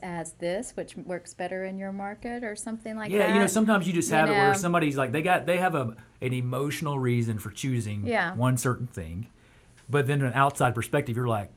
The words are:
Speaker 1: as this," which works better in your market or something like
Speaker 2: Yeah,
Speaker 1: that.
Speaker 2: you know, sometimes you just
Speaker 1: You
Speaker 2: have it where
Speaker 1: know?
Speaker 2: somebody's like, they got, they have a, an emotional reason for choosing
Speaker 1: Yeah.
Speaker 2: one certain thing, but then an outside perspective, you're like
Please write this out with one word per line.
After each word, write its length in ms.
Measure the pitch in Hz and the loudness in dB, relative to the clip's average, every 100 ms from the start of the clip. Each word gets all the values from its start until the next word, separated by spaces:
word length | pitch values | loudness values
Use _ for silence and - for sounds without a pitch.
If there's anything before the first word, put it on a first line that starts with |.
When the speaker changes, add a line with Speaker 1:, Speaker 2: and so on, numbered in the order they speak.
Speaker 1:
as 300 | 185 170 170 | -10 -8 -10
this," 380 | - 170 190 254 - | -6 -4 -4 -6 -10
which 200 | 170 190 | -10 -12
works 360 | 170 175 175 | -10 -10 -10
better 320 | - 180 185 | -10 -8 -6
in 140 | 190 190 | -8 -8
your 140 | 196 | -8
market 500 | 196 196 214 240 240 | -8 -8 -10 -10 -8
or 140 | 233 208 | -8 -8
something 400 | 233 220 226 220 | -8 -10 -8 -8
like 160 | 214 | 0
Speaker 2:
Yeah, 160 | 202 180 | 2 4
Speaker 1:
that. 60 | |
Speaker 2:
you 40 | 202 | 4
know, 60 | 196 | 4
sometimes 400 | 220 220 202 175 | 4 4 4 2
you 60 | |
just 180 | 170 - | 0 2
Speaker 1:
You 60 | 156 | 4
Speaker 2:
have 120 | 156 | 4
it 40 | |
where 160 | 202 196 | 6 4
Speaker 1:
know? 60 | 196 | 4
Speaker 2:
somebody's 380 | 175 175 151 135 | 2 2 2 2
like, 160 | 127 | 0
they 100 | 147 | 0
got, 240 | 180 180 143 | 2 2 2
they 120 | 180 | 2
have 180 | 180 156 | 2 0
a, 200 | 120 - - - | -2 -6 -16 -8
an 120 | 127 | -4
emotional 680 | 127 123 127 147 139 151 139 | -2 -2 -2 -4 -4 -2 0
reason 400 | 123 120 113 104 | 2 2 2 -2
for 120 | 101 | -6
choosing 540 | - 135 120 107 101 104 | -6 -2 0 -2 -4 -2
Speaker 1:
Yeah. 280 | 220 - | 0 0
Speaker 2:
one 220 | 110 127 127 | 0 2 2
certain 320 | 131 120 123 | 0 -2 -4
thing, 400 | - 80 87 110 - _ _ _ _ - | -8 -8 -8 -10 -14 _ _ _ _ -4
but 200 | 143 131 | 0 0
then 120 | 143 | 0
an 100 | 131 | 0
outside 400 | 123 139 - 127 | 2 2 4 0
perspective, 400 | 117 110 147 131 117 | 0 0 0 0 -2
you're 120 | 123 | 0
like 240 | 107 95 | -2 -4